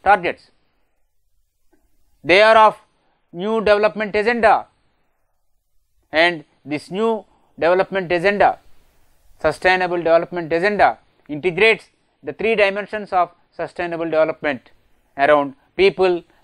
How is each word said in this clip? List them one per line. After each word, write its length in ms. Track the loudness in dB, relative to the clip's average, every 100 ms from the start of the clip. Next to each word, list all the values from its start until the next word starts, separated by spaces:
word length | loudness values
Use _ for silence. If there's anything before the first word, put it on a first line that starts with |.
targets. 480 | 0 0 0 -8 _ _ _ _ _ _ _ _ _ _ _ _ _ _ _ _ _ _
They 180 | 0 4
are 140 | 6 6
of 220 | 4 2 _ _ _ _ _
new 280 | -10 -6 -2
development 560 | 2 2 2 -2 -4 -2
agenda, 520 | -2 0 2 2 -2 _ _ _ _ _ _ _ _ _ _ _ _ _ _
and 340 | 0 0 -2 -14 _
this 280 | -10 -10 -8
new 340 | -4 -4 -4 -8 _ _ -4
development 520 | 0 0 0 -4 -4
agenda, 480 | -2 0 2 0 0 -14 -20 _ _ _ _ _ _
sustainable 580 | -6 -2 0 0 -2 -4
development 540 | 0 0 0 -10 -4
agenda, 460 | -2 -2 2 0 0 _ _ -14
integrates 640 | -6 -4 0 2 0 _ _ _ _
the 100 | -16
three 220 | -6 -4 0
dimensions 580 | 0 -2 -10 -12 -6
of 160 | -4 -4 _ _ -12
sustainable 500 | -12 -8 -10 -8 -4
development 680 | 0 -2 -2 -6 -6 _ _ _ _ _ -2
around 380 | 2 2 0 -10 _ 0
people, 480 | 0 2 -2 -2 -8 _